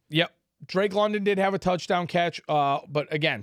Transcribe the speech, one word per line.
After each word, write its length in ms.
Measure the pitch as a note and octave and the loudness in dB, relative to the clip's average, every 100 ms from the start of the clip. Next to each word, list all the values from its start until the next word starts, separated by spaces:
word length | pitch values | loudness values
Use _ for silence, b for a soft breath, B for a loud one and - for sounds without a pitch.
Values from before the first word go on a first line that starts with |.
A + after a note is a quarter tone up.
| _ | _
Yep. 220 | D#3 E3+ - _ _ - | -2 -2 -6 _ _ -4
Drake 280 | F#3+ G#3 | 0 0
London 300 | G3 G#3+ G#3 | 2 0 2
did 140 | G3+ G3 | 0 2
have 160 | G3 | 0
a 40 | G3 | 0
touchdown 480 | F3+ F3+ - F3+ F3 | 0 -2 0 -2 0
catch, 340 | F3 E3+ - - | 0 0 -4 -2
uh, 320 | D3+ C#3 C#3+ - | 0 2 0 -2
but 240 | D3 C#3+ | -4 -2
again, 300 | D#3 D#3 A#2+ | -2 0 -2